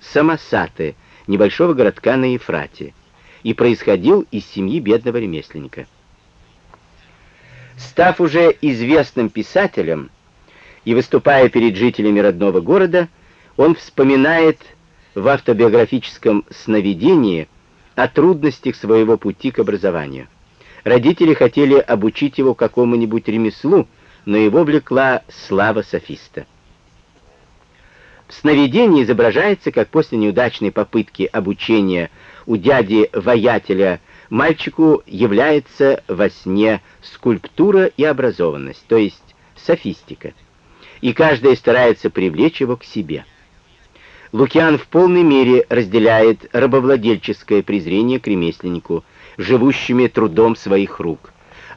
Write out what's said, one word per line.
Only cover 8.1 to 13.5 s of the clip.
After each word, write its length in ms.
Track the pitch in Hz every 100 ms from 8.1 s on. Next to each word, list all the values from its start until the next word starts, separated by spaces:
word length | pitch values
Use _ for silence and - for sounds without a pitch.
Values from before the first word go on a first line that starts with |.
| 175
уже 380 | 170 165 165 -
известным 680 | 147 117 120 156 139 131 110
писателем 800 | 110 - 185 196 - 82 78 67 _ _ _ _ _ - - 110
и 80 |
выступая 560 | 117 - 135 - 135 123
перед 260 | 120 117 95
жителями 440 | 120 117 104 104
родного 420 | 101 87 101 90
города, 460 | 85 190 185 180 170 _ _ _ _